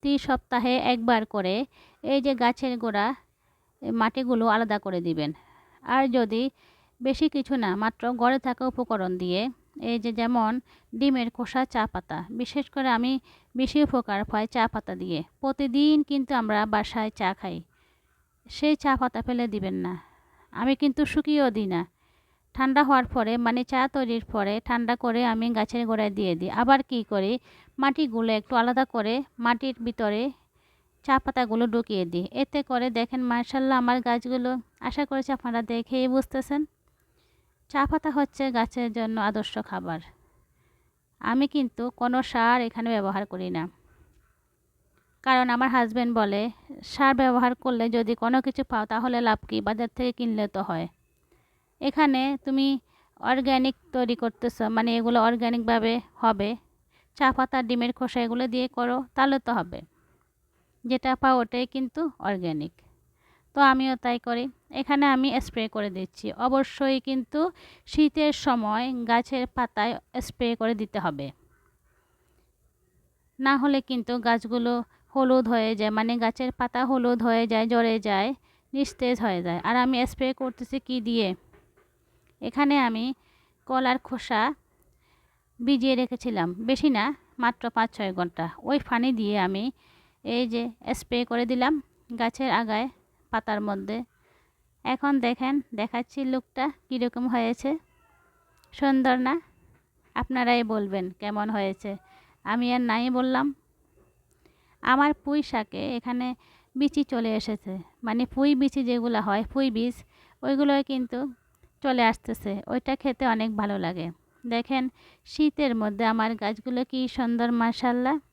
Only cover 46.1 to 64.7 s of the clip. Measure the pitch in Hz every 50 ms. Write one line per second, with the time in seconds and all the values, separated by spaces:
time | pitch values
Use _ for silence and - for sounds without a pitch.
46.1 | 233 226 214 202 196 202 214 240 220 - - - 277 - - - - - 285 269
47.1 | 269 247 269 262 247 247 247 247 247 _ - 269 254 233 226 233 220 240 233 208
48.1 | 240 - - 233 247 262 254 269 254 - 269 - - 226 214 208 226 220 233 254
49.1 | 247 240 240 233 214 - - - 220 220 202 208 220 214 240 233 _ - 254 247
50.1 | 240 _ 247 233 220 214 208 208 _ 196 202 - 175 165 170 170 _ _ _ _
51.1 | _ _ _ _ _ _ _ _ _ _ _ _ _ _ - 269 - - 311 294
52.1 | 269 262 262 269 277 269 _ 277 269 269 269 277 269 262 _ _ _ _ _ _
53.1 | _ _ - - 254 262 262 254 269 262 254 269 262 _ _ _ - 262 247 233
54.1 | 240 233 - 233 - _ - 240 - - 226 220 226 220 226 233 233 233 226 233
55.1 | 240 240 220 226 240 240 233 233 240 240 226 220 233 226 214 226 226 240 - -
56.1 | _ - - 226 226 196 202 208 240 233 _ _ _ _ _ _ _ _ _ _
57.1 | _ - 294 262 262 - 262 254 - 262 254 220 247 240 240 240 247 - 262 240
58.1 | - 254 240 233 233 240 254 254 220 254 254 254 _ - 247 240 247 254 262 247
59.1 | _ - 262 277 277 269 - - 240 220 175 180 170 - - - _ _ _ _
60.1 | _ _ _ _ _ _ _ _ _ _ _ _ _ _ _ 240 254 254 - 262
61.1 | 262 - - 269 262 254 233 220 - 247 254 247 _ 269 269 247 _ 311 330 311
62.1 | - _ - 196 202 185 180 170 160 151 147 170 _ _ _ _ _ _ _ _
63.1 | _ _ _ _ _ _ _ _ _ 277 285 269 262 262 262 262 262 247 - 247
64.1 | 240 240 - - 240 233 247 269 - _ _ _